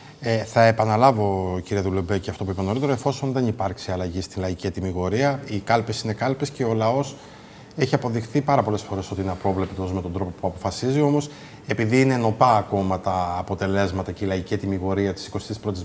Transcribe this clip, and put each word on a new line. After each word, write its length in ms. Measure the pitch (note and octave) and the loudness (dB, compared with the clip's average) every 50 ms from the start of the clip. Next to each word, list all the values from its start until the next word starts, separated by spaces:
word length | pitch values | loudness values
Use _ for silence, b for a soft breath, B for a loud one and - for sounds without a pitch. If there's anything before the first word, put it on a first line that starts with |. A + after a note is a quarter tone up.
| B B B B | B B B B
Ε, 160 | - A#2+ A2+ | -2 0 0
θα 280 | A2 G#2 G2+ - B2 A2+ | 0 -2 0 4 6 8
επαναλάβω, 920 | A2+ A2+ - A2+ A2 G#2+ A2 B2 C3+ C3 A2 G#2 G2+ G2 F#2+ F#2 F#2 F2+ F2+ F2 | 8 6 6 2 2 4 6 6 6 6 6 2 2 2 0 0 -2 -2 -4 -4
κύριε 180 | - G2+ G2+ F#2+ | -2 -2 0 0
Δουλεμπέκη, 480 | F#2+ F#2 F#2+ F2+ F2 G#2 G2 F2+ - | 0 0 0 0 0 -2 -2 -2 -4
αυτό 140 | - - - | -6 -6 -4
που 60 | F#2+ | -4
είπα 120 | F#2+ F2+ F#2+ | -2 -2 -2
νωρίτερα, 300 | F#2+ G#2+ B2+ C#3 C#3+ C#3 | 0 0 0 2 0 0
εφόσον 400 | - - D3 C3+ - - C3+ B2+ | 2 0 -2 -2 0 -2 -2 0
δεν 140 | C3+ B2+ | 0 0
υπάρξει 440 | A#2 G#2+ - - G2 F#2 - - - | 0 0 0 -2 -4 -4 -6 -6 -6
αλλαγή 300 | F#2+ F#2 F#2 F2+ E2 F#2 | -4 -2 -2 -2 -4 -4
στην 220 | F#2 - - - F#2+ | -6 -6 -4 -4 -2
λαϊκή 240 | F#2 F#2 E2+ - | -2 -4 -2 -4
ετοιμιγορία, 720 | G2 F2+ - F#2 F#2+ F2 F2 F2+ F2+ F#2+ A2+ C#3 C#3+ C#3 C3+ - - | -4 -4 -2 -4 -4 -2 -2 -2 0 0 2 2 0 0 -2 -6 -6
οι 100 | A2 G2+ | -6 -6
κάλπες 440 | F#2+ - A#2 A#2 A2 A2+ A2+ - - | 0 2 2 2 2 0 -4 -4 -4
είναι 100 | A2+ G#2+ | -4 -4
κάλπες 380 | - A#2 B2+ C3+ C3+ D3 C#3 | -2 -2 -2 -2 -2 -4 -6
και 140 | - - C3+ | -4 -2 0
ο 100 | A2+ A2+ | 0 2
λαός 400 | A2+ A2 A2 A#2+ C3+ C#3+ C#3 - B B B B B B B B B B B B | 2 2 2 2 2 0 -2 -6 B B B B B B B B B B B B
έχει 180 | - C#3 C3+ D3+ | -2 0 2 2
αποδειχθεί 460 | C#3 - B2 A2+ A#2 A2+ - - D3 | 0 0 0 -2 -2 -4 0 0 0
πάρα 220 | C3+ C#3+ C#3+ C3+ A2+ | 2 4 2 4 4
πολλές 200 | G#2 G#2 G2+ - | 2 0 -2 -2
φορές 280 | - G2+ F#2+ F#2+ - | -4 -6 -6 -4 -4
ότι 100 | - F#2+ | -4 -4
είναι 100 | F#2+ F#2+ | -2 -2
απρόβλεπτος 640 | F#2 F2+ - G2+ F#2+ F#2 F#2+ F2 - F#2+ F#2+ F2+ F2+ | -4 -2 -2 -2 0 0 -2 -4 -4 -6 -4 -2 -2
με 100 | F#2+ F2 | -4 -4
τον 100 | F2+ E2+ | -4 -4
τρόπο 200 | F2 F2+ F2+ F2+ - | -4 -4 -6 -6 -6
που 60 | - | -6
αποφασίζει. 540 | F#2+ F2 - - G2+ F#2+ - - B2+ C3+ D3 | -6 -6 -4 -6 -4 -4 -2 -2 0 2 4
Όμως, 280 | D3+ C#3+ C#3+ D3 D3 D3 B B B B B B B | 4 4 4 2 0 -2 B B B B B B B
επειδή 340 | - B2+ A#2 A#2 G#2+ A#2 C3 | -4 0 0 2 4 6 6
είναι 160 | C3+ C3 C3 | 6 6 4
νοπά 400 | B2 A#2 A2 G#2 - C3 B2+ A#2 | 4 2 0 4 4 6 6 6
ακόμα 440 | G#2+ G2 - - G2+ G2 F#2+ F#2+ F2+ | 4 2 2 0 0 2 0 0 -2
τα 360 | - G2 F#2 F#2 F2+ F2 F2 F2+ | 0 -2 -2 0 -2 -2 -2 -4
αποτελέσματα 720 | F2+ - G2 E2+ G2 F#2+ G2 G2 G2+ F#2+ F2+ F#2+ F#2 G2 F2+ | -4 -4 -4 -4 -2 0 2 2 2 0 0 -2 -4 -4 -6
και 120 | - G#2 | -4 -2
η 40 | G2 | -2
λαϊκή 260 | F#2+ F#2+ F2+ - A2 | -2 -2 -2 -2 -4
ετοιμιγορία 580 | G2+ G2 G2 G2 F#2+ F2+ F#2+ F#2+ F#2+ G2+ G2 F#2 | -2 -2 -2 -2 -2 -2 -2 0 2 2 0 0
της 140 | - - | -4 -8
εικοστής 320 | - - G2+ - - G#2+ G#2+ | -8 -8 -8 -6 -6 -10 -6
πρώτης 260 | - G#2 G2+ F2+ F2+ | -4 -6 -6 -4 -4